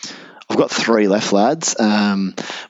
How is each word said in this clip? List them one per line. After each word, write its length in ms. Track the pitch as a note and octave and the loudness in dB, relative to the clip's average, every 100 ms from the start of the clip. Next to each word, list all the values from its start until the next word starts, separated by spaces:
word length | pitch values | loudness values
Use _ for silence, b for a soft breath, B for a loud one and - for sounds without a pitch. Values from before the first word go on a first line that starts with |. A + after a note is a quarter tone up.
| B B B B - | B B B B -4
I've 60 | - | 0
got 140 | D3 | 0
three 380 | - - A2+ G2+ | 0 0 2 4
left, 240 | G#2 - | 2 2
lads. 460 | G2+ A2 D#3+ - - | 2 2 0 -4 0
Um, 540 | A2 G#2 G#2 G2 F#2+ - B B | 0 2 0 0 -4 -6 B B